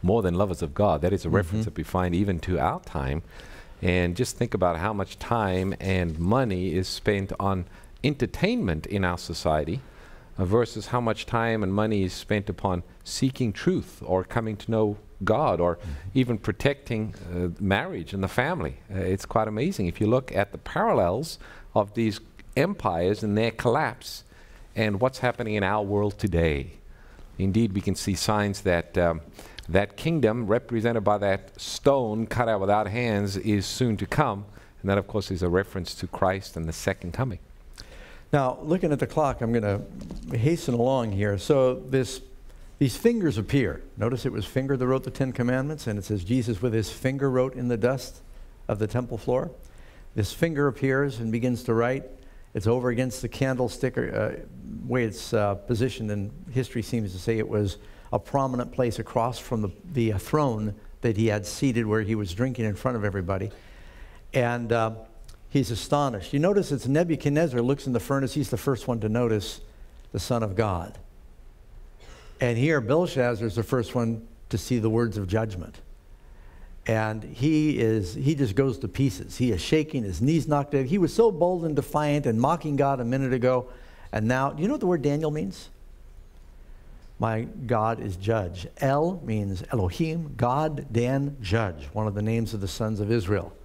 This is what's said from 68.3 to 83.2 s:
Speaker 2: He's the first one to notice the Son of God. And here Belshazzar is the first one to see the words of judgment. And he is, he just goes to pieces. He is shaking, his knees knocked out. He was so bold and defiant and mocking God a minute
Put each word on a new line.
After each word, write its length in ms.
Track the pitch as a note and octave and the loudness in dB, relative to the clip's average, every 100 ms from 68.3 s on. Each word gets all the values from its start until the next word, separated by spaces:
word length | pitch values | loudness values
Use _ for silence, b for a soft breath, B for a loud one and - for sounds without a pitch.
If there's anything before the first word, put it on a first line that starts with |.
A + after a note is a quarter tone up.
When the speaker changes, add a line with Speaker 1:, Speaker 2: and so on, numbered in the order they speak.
Speaker 2:
He's 160 | D3+ C3+ | -2 -2
the 60 | A#2+ | -2
first 280 | - C3 - | 0 -2 -2
one 120 | A#2 | -2
to 80 | G#2+ | 0
notice 520 | A2+ A#2+ G#2+ - - - b b b b | 2 2 2 -2 -10 -16 b b b b
the 60 | G2 | -6
Son 220 | - A#2+ | 0 0
of 120 | A2 F#2+ | 0 0
God. 420 | A2 F2+ G2+ - - - - - - - - - - - B B B B | 0 0 -4 -12 -18 -20 -20 -20 -20 -20 -20 -20 -20 -20 B B B B
And 160 | B2 A#2 | 0 2
here 220 | C#3+ D3+ | 4 4
Belshazzar 640 | A2 D3+ F3 C#3 A#2+ A2+ A2+ | 4 2 2 2 0 2 -2
is 80 | A#2 | -2
the 60 | |
first 320 | G#2+ C3 A2+ | 0 0 0
one 320 | B2+ A#2 A2+ - - - | 0 0 -2 -8 -20 -4
to 80 | A2 | -4
see 200 | - B2 | 0 2
the 120 | A2 | 4
words 260 | A2 A#2 G2+ | 2 2 0
of 100 | F#2+ | 0
judgment. 540 | G#2+ A2 F#2 E2 - - - - b b b b b b b - | 0 0 -6 -10 -14 -18 -20 -20 b b b b b b b 0
And 360 | A2 A2 A2 | 2 2 -4
he 560 | G#2+ - C#3 D#3 D3+ - | -8 -2 2 4 2 4
is, 360 | A2+ A2 F#2 | 4 2 0
he 200 | F#2 C#3 | 0 0
just 200 | D3+ B2+ | 2 2
goes 240 | F#2+ C3+ - | 4 2 0
to 100 | G#2 | -6
pieces. 480 | - C3+ - - - | 0 0 0 -12 0
He 140 | B2+ | 2
is 80 | F#2 | 2
shaking, 440 | - D#3 D#3 C#3 | 4 2 2 -4
his 180 | G#2 F2 | -4 0
knees 260 | B2+ E3 C3 | 2 2 2
knocked 260 | D3 C#3+ | 0 2
out. 120 | C#3+ B2+ | 0 2
He 100 | G3 | 2
was 160 | D#3+ | 2
so 180 | - A3+ | 6 4
bold 340 | F3 F3 F3+ E3 | 6 2 2 0
and 100 | C#3+ | 0
defiant 480 | - D3+ D3+ D3 | 0 0 2 2
and 160 | C#3 A2+ | 2 2
mocking 360 | C3 E3+ D#3 C#3 | 4 2 0 2
God 240 | C#3 C3+ | 2 2
a 40 | |
minute 300 | A#2 C3 | 0 0